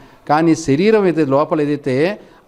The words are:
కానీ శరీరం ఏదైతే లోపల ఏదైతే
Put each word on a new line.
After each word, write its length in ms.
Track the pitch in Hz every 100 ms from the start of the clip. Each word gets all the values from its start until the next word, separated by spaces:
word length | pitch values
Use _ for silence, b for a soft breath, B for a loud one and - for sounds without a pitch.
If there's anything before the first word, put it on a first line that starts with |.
| B B -
కానీ 260 | 151 165 156
శరీరం 520 | - 139 202 220 190
ఏదైతే 240 | 156 143
లోపల 300 | 135 156 160
ఏదైతే 580 | 147 147 143 127 170 208 B B